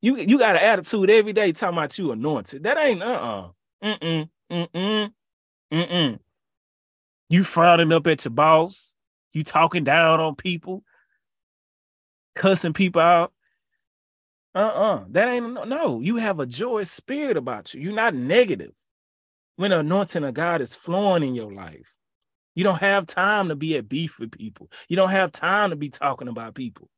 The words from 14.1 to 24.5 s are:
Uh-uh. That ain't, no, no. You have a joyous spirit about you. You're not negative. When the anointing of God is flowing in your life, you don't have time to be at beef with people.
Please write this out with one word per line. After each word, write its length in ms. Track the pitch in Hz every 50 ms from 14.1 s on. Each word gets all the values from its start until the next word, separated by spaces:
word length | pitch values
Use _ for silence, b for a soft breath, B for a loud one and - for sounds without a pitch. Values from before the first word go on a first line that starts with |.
| _ _ _ _ _ _ _ _ _
Uh-uh. 520 | 185 208 220 - - 196 220 196 127 98 92
That 200 | 107 170 214 247
ain't, 240 | 247 247 240 233 247
no, 100 | 247 -
no. 360 | 220 262 302 330 226 131 113
You 180 | 123 175 233 233
have 220 | 226 214 196 156
a 60 | 139
joyous 460 | 123 120 131 208 247 240 214 202 170
spirit 440 | - - _ - 262 285 302 277 226
about 380 | 156 127 127 123 104 95 - -
you. 80 | 131
You're 120 | 143 180 208
not 200 | 214 220 233 175
negative. 580 | 131 123 127 175 233 247 202 151 101 87 - _ _ _ _ _ _ _ _ _ _ _ _ _ _ _ _ _
When 160 | - 180 202
the 80 | 190 165
anointing 440 | 151 151 175 196 202 - - 175 147
of 120 | 139 240
God 260 | 156 160 175 170 160
is 140 | 135 113 -
flowing 480 | - _ - 170 190 208 202 185 170 151
in 100 | 135 127
your 180 | 120 110 107
life, 440 | 98 98 95 85 78 - - _ _ _ _ _ _ _ _ _ _ _ _ _ _
you 100 | 165 185
don't 160 | 202 185 156
have 280 | 190 196 196 202 185 160
time 420 | - - 185 196 214 208 190 175
to 60 | 156
be 200 | 139 151 160 160 135
at 120 | 113 104
beef 300 | 127 151 165 156 - -
with 120 | 117 113
people. 380 | - - 104 110